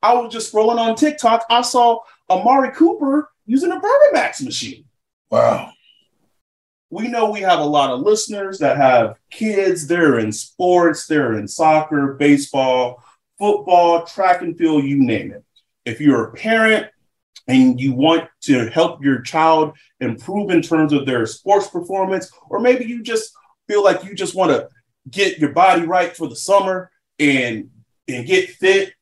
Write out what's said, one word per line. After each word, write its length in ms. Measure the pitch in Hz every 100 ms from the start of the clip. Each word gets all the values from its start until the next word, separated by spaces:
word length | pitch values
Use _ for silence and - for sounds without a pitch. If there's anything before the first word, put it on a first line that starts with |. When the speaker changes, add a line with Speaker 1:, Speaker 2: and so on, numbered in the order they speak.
Speaker 1:
I 120 | 214
was 180 | 247 226
just 200 | 220 220
scrolling 260 | 214 220 233
on 180 | 226 226
TikTok. 480 | 302 294 233 226 226
I 100 | 240
saw 380 | 247 254 240 233 - _ _
Amari 420 | 185 202 269 262
Cooper 580 | - 330 440 285 285 302 _ -
using 260 | 254 349
a 80 | 370
Vertimax 640 | 415 554 587 269 - -
machine. 420 | 269 - - - _ _ _ _ _
Speaker 2:
Wow. 400 | - 117 - - _ _ _ _ _ _ _ _ _ _ _ _
Speaker 1:
We 180 | 170 233
know 220 | 233 220
we 100 | 208
have 200 | 190 165
a 40 |
lot 260 | 147 147 135
of 100 | 127
listeners 580 | 165 214 - 208 196 190
that 180 | - 143
have 400 | 131 127 110 - _
kids. 560 | - 220 202 190 175 143
They're 320 | 175 160 120
in 140 | 107
sports, 760 | 104 - _ 180 180 170 151 -
they're 280 | 156 127
in 120 | 110 101
soccer, 640 | - 160 156 156 147 139
baseball, 880 | 135 147 143 - 139 131 127 123 - _ _ _ _
football, 680 | 208 208 - 175 175 170
track 380 | 165 - 190 175
and 160 | 175 160
field, 260 | 165 151
you 140 | 139 139
name 280 | 127 110 90
it. 120 | 90 _ _ _ _
If 160 | - 117
you're 240 | 147 123 110
a 40 |
parent 560 | - 220 226 220 214 - _ _ _ _ - -
and 320 | 131 127 123
you 120 | 135
want 340 | 123 151 165 - _
to 260 | - 131 113
help 320 | 160 170 -
your 200 | 139 127
child 540 | - 165 160 160 151 - _ _
improve 500 | 127 110 - 196 202
in 120 | 175
terms 300 | - 160 151
of 140 | 143 135
their 200 | 123 110
sports 420 | - - 202 196
performance, 640 | 175 175 190 190 190 - _ _
or 120 | 202
maybe 240 | 247 254
you 180 | 233 240
just 300 | 226 226 220 _ _ _ _
feel 140 | 208
like 200 | 202 -
you 100 | 190
just 200 | 190 185
wanna 340 | 190 180 123 - _ _ _ -
get 280 | 147 196 165
your 140 | 147
body 300 | 165 185 175 165
right 280 | 185 170 -
for 120 | 156
the 80 | -
summer 540 | - 196 190 185 185 _ _ _
and, 520 | 151 135 120 113 98 _ _ _ -
and 180 | 123 120
get 240 | - -
fit 420 | - 185 190 392 _